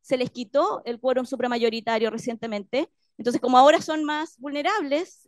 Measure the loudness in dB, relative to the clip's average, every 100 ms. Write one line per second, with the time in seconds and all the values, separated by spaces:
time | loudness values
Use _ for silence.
0 | -4 -2 -2 -6 -2 0 0 -2 -6 -4
1 | -2 0 -2 -4 -2 0 0 -2 -2 0
2 | 0 -2 -8 -8 -8 -8 -4 -4 -4 _
3 | _ -8 -4 -2 4 6 8 6 0 -4
4 | -4 -4 -6 -10 -10 -4 -2 -2 -2 -2
5 | -4 -12